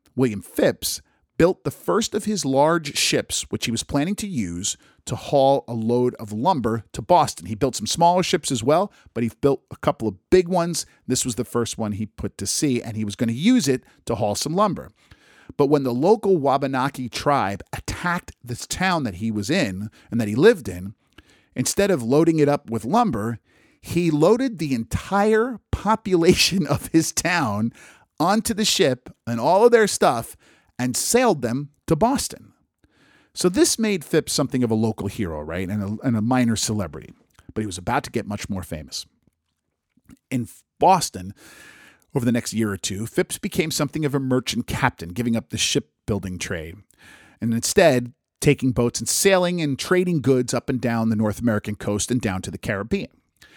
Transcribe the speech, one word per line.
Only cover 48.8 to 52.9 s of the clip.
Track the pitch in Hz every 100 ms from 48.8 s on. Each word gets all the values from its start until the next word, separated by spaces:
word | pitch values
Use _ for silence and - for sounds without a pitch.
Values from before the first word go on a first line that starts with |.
| 120 -
and | 120
sailing | - 196 185 180 175
and | 151 131
trading | - 180 180 165
goods | 127 131 120 123
up | -
and | 127
down | 117 117 113
the | 107
North | 107 101
American | 120 107 - 104
coast | - 104 -
and | 117
down | 107 92
to | 92
the | -
Caribbean. | - 101 107